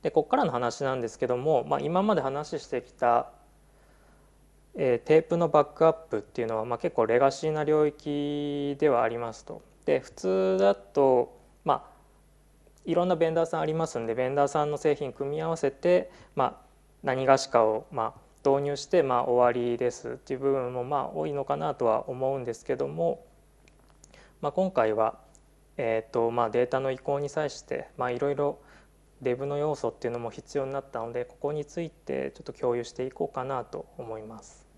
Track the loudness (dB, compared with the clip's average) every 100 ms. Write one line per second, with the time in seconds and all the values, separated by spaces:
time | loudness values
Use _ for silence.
0 | 2 0 2 2 2 0 -2 -2 -2 -2
1 | -4 -4 -2 0 2 2 2 -2 0 0
2 | 2 0 0 -6 -6 -8 -6 -8 -8 _
3 | 4 4 2 -12 -20 _ _ _ _ _
4 | _ -20 _ _ _ _ _ -2 0 0
5 | 4 4 4 0 2 2 2 2 2 2
6 | -4 -8 -6 -6 -4 -4 -4 -4 -4 0
7 | 2 4 4 2 -4 -2 0 2 2 0
8 | -6 -4 -4 -4 -4 -4 -4 2 4 4
9 | 2 -2 -8 -10 -16 -16 -18 _ 0 0
10 | 0 -8 -2 2 2 4 2 2 -2 2
11 | 4 4 2 -6 -20 _ -2 -2 -2 -20
12 | _ _ _ _ _ _ _ _ -2 0
13 | 2 2 2 2 0 0 -2 -2 -2 -4
14 | -4 -2 0 2 2 2 -2 0 0 0
15 | -4 -6 -6 -4 -4 0 -2 0 2 2
16 | 2 -12 -14 -2 -2 -2 -20 _ _ _
17 | -4 0 4 4 6 4 4 2 -4 -6
18 | -6 -6 -20 _ 2 2 0 -4 0 2
19 | 4 2 2 4 4 4 -2 0 -2 -4
20 | -12 -12 -8 -2 0 0 -2 -6 -2 -2
21 | -2 -4 -4 -4 -4 -4 -4 0 2 2
22 | -2 -4 -2 -2 -4 -8 -4 -4 -2 -2
23 | -2 -2 -8 _ _ _ -20 _ _ _
24 | -20 -20 -20 _ -4 0 0 2 2 4
25 | 0 0 -20 -20 _ _ _ -4 0 0
26 | 0 0 0 2 0 2 2 0 -2 -4
27 | -4 -4 -2 -4 -4 -6 -8 -8 -8 -6
28 | -4 -2 -2 0 -2 -4 -16 -20 _ _
29 | _ _ -2 -2 -2 -2 -2 -2 -4 -4
30 | -6 -4 -8 -10 -6 -4 -4 -6 -6 -8
31 | -6 -6 -8 -6 -6 -4 -8 -8 -10 -12
32 | -8 -6 -6 -10 -16 -6 -2 -2 -4 -8
33 | -8 -6 -6 -6 -6 -6 -6 -12 -14 -14
34 | -12 -12 -12 -18 -20 -20 _